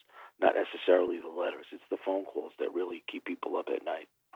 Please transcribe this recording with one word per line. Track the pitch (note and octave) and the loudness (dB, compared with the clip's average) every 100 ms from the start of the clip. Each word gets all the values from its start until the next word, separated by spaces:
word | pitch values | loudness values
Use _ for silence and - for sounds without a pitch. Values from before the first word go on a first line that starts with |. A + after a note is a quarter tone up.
| _ - - - | _ -20 -14 2
not | - - | 4 4
necessarily | - - - F2+ F2+ E2+ | 0 0 6 6 6 0
the | D#2+ | -6
letters. | E2+ E2 D2 - | -4 -4 -4 -12
It's | - - | -14 -8
the | F#2+ | -6
phone | F#2+ G2 F#2+ | -2 -2 -2
calls | - - - | -6 -6 -4
that | - | -2
really | F2 F2+ E2 - | -2 -2 -6 -8
keep | F#2 - | -8 -6
people | F2 - F2+ | -6 -4 -2
up | - | -2
at | - | -2
night. | E2+ D#2+ - _ _ | -2 -6 -8 _ _